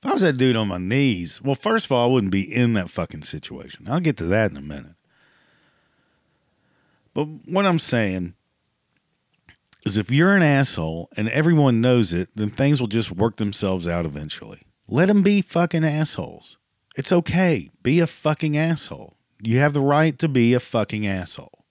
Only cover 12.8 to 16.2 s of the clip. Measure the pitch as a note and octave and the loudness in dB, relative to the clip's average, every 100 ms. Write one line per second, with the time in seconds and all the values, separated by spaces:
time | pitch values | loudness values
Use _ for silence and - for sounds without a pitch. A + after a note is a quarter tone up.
12.8 | A#2+ A2 A2 F2 A2+ - G#2 G2 G2+ F#2 | 0 -2 -4 -2 -2 0 -6 -2 -2 -2
13.8 | E2+ E2+ E2 C#2+ D2+ - G#2+ - _ _ | -2 -2 -4 -6 -12 -12 -16 -20 _ _
14.8 | - A2+ F#3 G#3 F#3+ G3+ F3+ E3+ F3 E3+ | -6 0 4 4 4 2 0 0 0 0
15.8 | D#3+ D3 D#3 - | 0 0 -2 -4